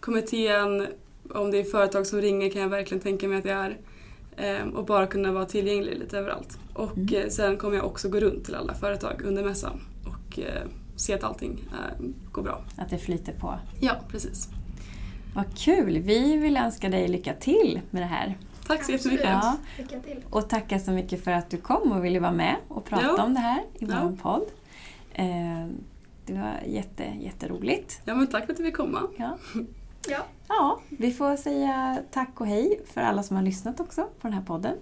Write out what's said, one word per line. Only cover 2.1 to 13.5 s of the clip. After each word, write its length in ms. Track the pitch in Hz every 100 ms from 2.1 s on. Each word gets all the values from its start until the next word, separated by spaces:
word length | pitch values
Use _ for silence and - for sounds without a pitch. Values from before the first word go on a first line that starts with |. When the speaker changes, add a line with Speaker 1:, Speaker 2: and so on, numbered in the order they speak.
| 208
Speaker 1:
ringer 300 | 202 196 196
kan 120 | 196
jag 60 | 190
verkligen 320 | 196 196 190
tänka 260 | 202 196 196
mig 100 | 196
att 60 |
jag 120 | 190 196 196
är. 120 | 214 - - - - - -
Ehm, 340 | 202 196 208
och 140 | - 190
bara 200 | 208 190
kunna 260 | 196 196
vara 120 | 190
tillgänglig 540 | 185 208 196 208 202 -
lite 200 | - 202
överallt. 400 | 196 - - - -
Och, 220 | - 214 -
Speaker 2:
Mm. 160 | 196
Speaker 1:
eh, 140 | 202 208
sen 280 | - 202 196
kommer 200 | 202 202
jag 100 | 190
också 220 | - 202
gå 120 | 202
runt 240 | 208 -
till 100 | -
alla 200 | - -
företag 480 | - 202 202 - -
under 200 | 202 196
mässan 360 | 202 196 - - - - -
och, 320 | - - -
eh, 240 | - - - - - -
se 180 | -
att 100 | 196
allting, 340 | 110 - - - -
eh, 320 | - - - - - -
går 100 | -
bra. 200 | - - - -
Speaker 2:
Att 140 | 180
det 80 | 175
flyter 340 | - 170 -
på. 220 | - 185